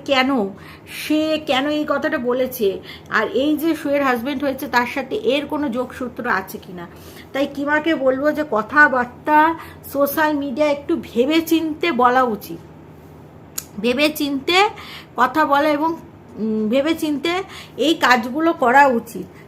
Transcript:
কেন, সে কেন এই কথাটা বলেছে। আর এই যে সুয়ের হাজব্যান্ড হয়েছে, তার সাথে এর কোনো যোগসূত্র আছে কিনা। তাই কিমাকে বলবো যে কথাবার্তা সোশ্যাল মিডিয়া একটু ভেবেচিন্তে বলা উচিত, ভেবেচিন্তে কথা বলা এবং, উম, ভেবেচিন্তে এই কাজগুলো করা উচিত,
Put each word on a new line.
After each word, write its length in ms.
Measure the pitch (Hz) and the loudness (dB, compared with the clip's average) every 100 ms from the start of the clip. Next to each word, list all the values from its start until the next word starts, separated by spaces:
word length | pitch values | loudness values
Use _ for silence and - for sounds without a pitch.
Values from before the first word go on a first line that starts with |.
| - | 0
কেন, 200 | 262 262 269 196 - - - - - | 2 4 2 -2 -6 -18 -20 -18 -10
সে 200 | - 311 311 311 302 | -2 0 2 -2 0
কেন 160 | 262 294 302 | 0 0 -2
এই 60 | 294 | 0
কথাটা 260 | 285 294 302 240 | 0 0 -2 -2
বলেছে। 380 | 254 254 - 196 185 - - - 208 | 0 -2 0 -2 -2 -10 -18 -4 -2
আর 80 | 220 240 | 0 0
এই 80 | 294 294 | 0 2
যে 80 | 330 311 | 0 -2
সুয়ের 220 | 285 285 277 | 0 0 2
হাজব্যান্ড 340 | 247 247 269 285 | 0 -2 -2 -2
হয়েছে, 200 | 269 277 240 | -4 -2 0
তার 140 | 247 285 | 0 -4
সাথে 200 | 262 214 226 | -6 -2 0
এর 100 | 285 285 | 0 -2
কোনো 140 | 302 294 240 | -4 -2 -4
যোগসূত্র 460 | 247 - 247 254 240 190 | -6 -6 -10 -6 -4 -4
আছে 180 | 190 202 - | -4 -14 -14
কিনা। 200 | 180 170 - - - - | -16 -16 -18 -20 -20 -8
তাই 120 | 269 285 277 | -4 -4 -2
কিমাকে 360 | 285 302 320 294 262 | 0 0 2 2 2
বলবো 220 | 262 294 302 | 2 0 0
যে 60 | 302 214 | -2 -2
কথাবার্তা 840 | 214 294 294 254 240 - - 302 320 330 - - - | 2 6 6 4 -2 -4 2 4 4 2 -10 -18 -6
সোশ্যাল 380 | 269 277 320 302 294 | 0 0 2 0 0
মিডিয়া 240 | 277 240 302 285 | -2 0 0 0
একটু 180 | - 302 - | -2 -4 -2
ভেবেচিন্তে 800 | 226 269 320 320 320 320 302 349 240 | 0 2 2 2 0 0 -2 -2 4
বলা 220 | 247 254 247 196 | 4 4 2 -2
উচিত, 240 | - 165 - - - - - - - - - - - 208 | -8 -14 -16 -20 -20 -20 -20 -20 -20 -20 -16 -14 -12 -4
ভেবেচিন্তে 760 | 233 247 302 302 285 277 302 359 427 - - - - - | -2 2 0 0 -4 -4 0 2 2 -2 -16 -18 -10 0
কথা 220 | 254 311 285 | 0 2 2
বলা 160 | 285 311 294 | 2 2 2
এবং, 140 | 330 330 - - - - | -2 -4 -12 -20 -18 -8
উম, 200 | 220 214 214 | -4 -2 0
ভেবেচিন্তে 600 | 262 302 330 311 285 339 359 381 - - - 285 | 0 0 0 -2 -2 -2 -4 -6 -14 -14 -2 0
এই 80 | 320 262 | 2 4
কাজগুলো 460 | 247 247 277 320 330 | 2 2 0 0 2
করা 200 | 240 269 285 233 | 4 6 6 4
উচিত, 260 | - 185 180 - | -4 -12 -14 -16